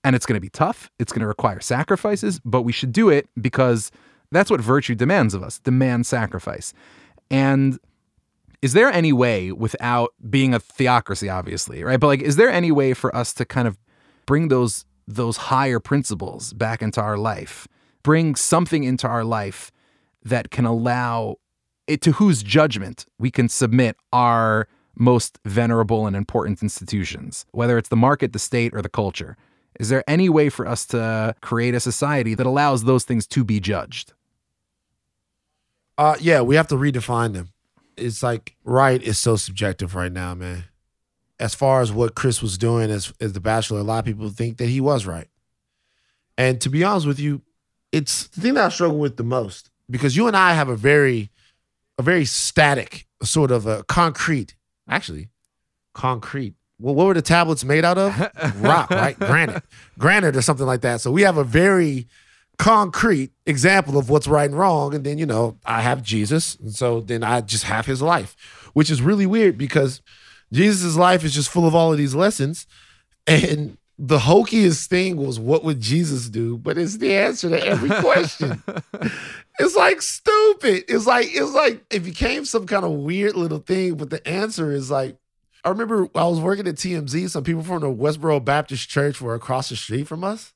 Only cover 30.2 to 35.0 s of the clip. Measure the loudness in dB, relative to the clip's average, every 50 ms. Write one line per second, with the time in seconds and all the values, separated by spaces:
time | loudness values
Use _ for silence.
30.2 | 2 4 4 4 2 2 0 -4 -6 -6 -4 -6 -6 -4 -4 -2 -2 -2 -2 -2
31.2 | -2 -4 -4 _ -8 -4 -2 0 0 0 -2 -2 -2 -4 -4 -2 -2 0 0 0
32.2 | 0 -2 -2 0 0 0 2 2 2 2 2 2 2 4 4 2 2 0 -2 -2
33.2 | -2 _ -2 -2 0 2 0 0 0 -2 -4 -4 -6 -8 -14 -14 -16 _ _ _
34.2 | _ _ _ _ _ _ _ _ _ _ _ _ _ _ _ _